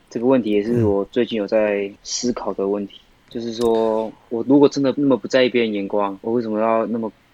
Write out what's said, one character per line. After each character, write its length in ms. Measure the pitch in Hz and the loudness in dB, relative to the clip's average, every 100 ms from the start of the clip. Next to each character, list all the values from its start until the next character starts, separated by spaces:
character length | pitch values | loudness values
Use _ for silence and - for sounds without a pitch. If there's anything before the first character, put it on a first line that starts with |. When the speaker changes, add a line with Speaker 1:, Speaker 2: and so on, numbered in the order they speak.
| _ | _
Speaker 1:
这 100 | 123 | -4
个 60 | 120 | 2
问 180 | 135 | 2
题 80 | 107 | 2
也 100 | 104 | 0
是 220 | 104 120 | 0 0
我 220 | 107 98 98 | 2 0 -2
最 200 | - 117 | -2 -2
近 120 | 113 | -2
有 100 | 98 | 0
在 420 | 110 107 101 101 101 | 0 0 -2 -4 -10
思 300 | - - 123 | -10 -6 -4
考 200 | 117 107 95 | -4 -6 -4
的 120 | 98 | -2
问 180 | 104 98 | -2 -6
题。 100 | - | -12
Speaker 2:
嗯。 40 | _ _ _ | _ _ _
Speaker 1:
就 100 | 120 | -10
是 140 | 117 | -8
说， 580 | 113 117 113 110 110 110 - - | -2 0 2 2 0 -4 -10 -8
我 160 | 117 113 | -4 4
如 100 | 143 | 6
果 80 | 139 | 6
真 160 | - | 4
的 100 | 135 123 | -2 0
那 100 | 143 | 2
么 80 | 123 | 0
不 140 | 107 | 2
在 140 | 131 | 2
意 60 | 127 | 2
别 120 | 123 | 2
人 120 | 113 | 0
眼 140 | 104 98 | -2 -4
光， 320 | 104 101 98 | -2 -2 -4
我 120 | 113 | -4
为 80 | 120 | -2
什 100 | 113 | -2
么 80 | 107 | -2
要 260 | 113 113 104 | 0 0 0
那 120 | 117 | -4
么 100 | 110 - _ | -6 -10 _